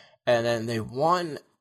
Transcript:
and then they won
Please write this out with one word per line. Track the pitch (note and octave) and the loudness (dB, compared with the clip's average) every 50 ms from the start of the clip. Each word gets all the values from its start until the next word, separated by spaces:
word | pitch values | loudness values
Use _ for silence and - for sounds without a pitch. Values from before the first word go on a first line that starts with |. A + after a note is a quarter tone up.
| - _ _ _ _ | -20 _ _ _ _
and | - A#2+ A#2 A#2 | 2 2 2 2
then | A#2 A#2 A2+ A2 | 0 0 -2 -2
they | A#2 A2+ A2+ | -4 -4 -4
won | G#2+ G2 A2+ B2+ D3 E3 F3 F3+ F3 E3 C#3+ B2 - _ _ _ | -4 -6 -4 0 2 2 2 2 0 -4 -8 -10 -14 _ _ _